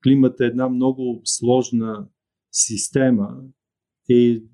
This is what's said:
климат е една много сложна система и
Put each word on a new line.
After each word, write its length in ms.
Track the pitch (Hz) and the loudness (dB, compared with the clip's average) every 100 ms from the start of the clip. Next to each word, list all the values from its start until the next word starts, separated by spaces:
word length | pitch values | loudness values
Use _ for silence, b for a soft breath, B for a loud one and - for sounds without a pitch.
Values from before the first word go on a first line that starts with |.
климат 380 | 131 135 127 123 | 4 4 4 2
е 40 | 120 | -2
една 240 | 123 127 | -2 -4
много 520 | 127 131 131 127 117 | 0 -2 -2 -6 -8
сложна 840 | - - 117 127 123 117 113 107 101 _ _ _ _ | -8 -4 0 0 0 -4 -4 -10 -14 _ _ _ _
система 920 | - - 107 - 139 131 120 101 127 135 _ _ _ _ _ _ | -6 -6 -6 -4 0 2 2 -2 -8 -20 _ _ _ _ _ _
и 340 | 120 120 117 113 | 4 4 0 -8